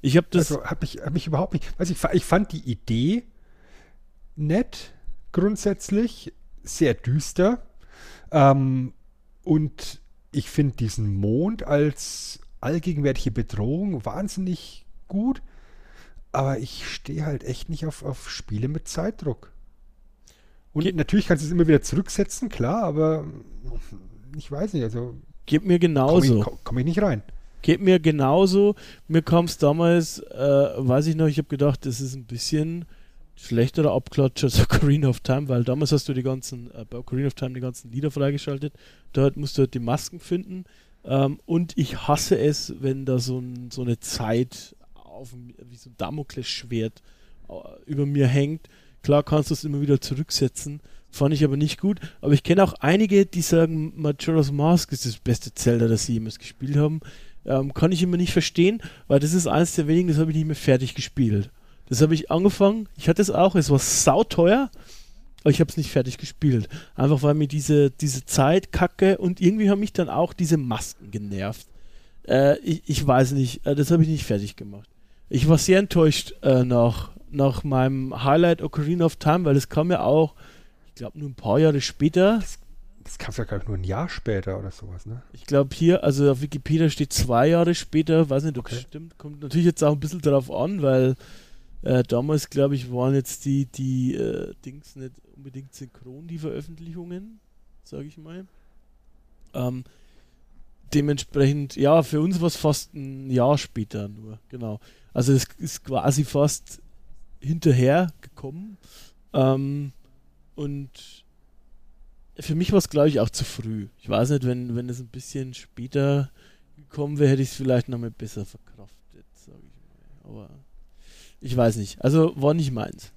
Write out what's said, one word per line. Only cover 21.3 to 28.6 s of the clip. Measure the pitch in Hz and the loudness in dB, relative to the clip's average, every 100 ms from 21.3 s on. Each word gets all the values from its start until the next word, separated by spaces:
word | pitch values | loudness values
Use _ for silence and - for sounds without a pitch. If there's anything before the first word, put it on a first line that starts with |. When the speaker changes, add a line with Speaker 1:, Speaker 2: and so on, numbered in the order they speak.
| 160 | 0
Speaker 2:
du | 147 | 0
es | |
immer | 175 160 | 2 6
wieder | 147 | 4
zurücksetzen, | - 143 196 - 196 - 240 | 4 -2 -2 -2 -4 -4 -8
klar, | - 117 208 | -4 -2 0
aber | 190 151 156 156 151 - - - - - - - - - 131 151 | -2 0 0 0 -6 -14 -16 -14 -8 -8 -10 -16 -18 -20 -16 -14
ich | - | -10
weiß | 143 202 | -6 -4
nicht, | 180 | -2
also | 113 117 123 127 - - - | -4 -4 -8 -12 -18 -20 0
Speaker 1:
Geht | 151 202 | 0 4
mir | 175 | 4
genauso. | 170 143 131 175 135 | 4 4 6 6 6
Speaker 2:
komm | 113 | 4
ich, | 101 | 2
komm, | - | -4
komm | - 123 | -6 -2
ich | 143 | 0
nicht | 175 | 2
rein. | 208 117 - - - - | 0 0 -6 -16 -18 -6
Speaker 1:
Geht | - 170 | 0 2
mir | 190 185 | 4 4
genauso. | 156 151 135 160 196 196 | 4 2 2 4 4 4